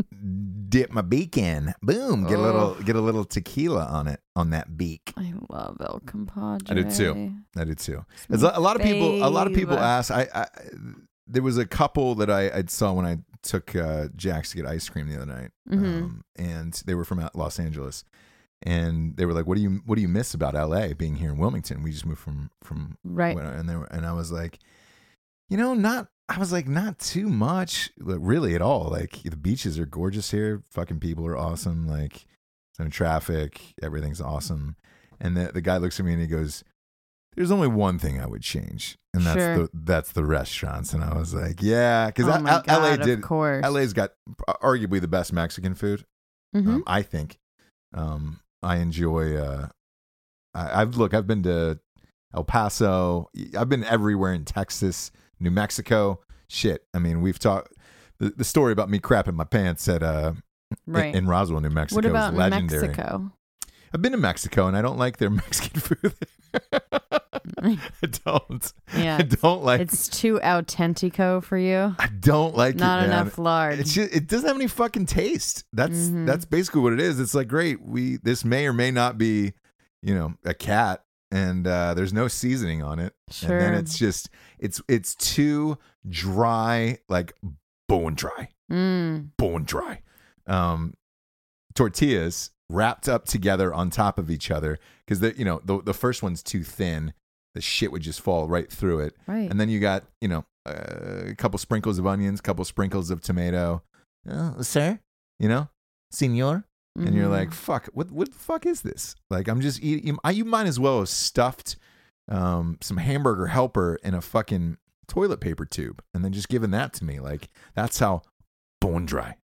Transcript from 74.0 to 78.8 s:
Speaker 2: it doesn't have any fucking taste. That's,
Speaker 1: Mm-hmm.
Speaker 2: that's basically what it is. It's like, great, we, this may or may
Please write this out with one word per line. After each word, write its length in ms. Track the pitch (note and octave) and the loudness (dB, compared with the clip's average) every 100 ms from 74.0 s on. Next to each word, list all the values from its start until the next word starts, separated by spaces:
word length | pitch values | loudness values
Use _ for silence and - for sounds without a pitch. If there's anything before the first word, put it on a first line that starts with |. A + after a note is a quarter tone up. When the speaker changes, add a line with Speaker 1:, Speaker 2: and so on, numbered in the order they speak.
| G#3+ | 2
Speaker 2:
it 120 | D#3+ D3 | 0 2
doesn't 180 | A3+ D4+ | 0 2
have 100 | C4+ | 0
any 100 | B3+ | 0
fucking 380 | - A#3 A3+ F#3 | 0 0 0 0
taste. 580 | F#3 G3+ - - - - | 0 0 0 -4 -6 -6
That's, 240 | A2+ D3 E3+ | -2 0 0
Speaker 1:
Mm-hmm. 300 | E3+ F3 D#3+ | 0 0 2
Speaker 2:
that's 180 | D#3 | 0
basically 380 | E3+ D#3+ F#3 D3+ | 2 0 2 4
what 100 | A#2+ | 4
it 80 | A#2 | 4
is. 180 | F3 C3 | 2 2
It's 140 | B2+ | 0
like, 140 | C#3+ B2 | 0 0
great, 340 | C#3+ E3+ B2+ | 0 0 -2
we, 340 | - A#2+ B2+ B2+ | -4 -2 -2 0
this 260 | A#2+ B2 | 0 0
may 220 | A#2 B2+ C#3+ | 2 2 2
or 60 | |
may 180 | A#2+ | 2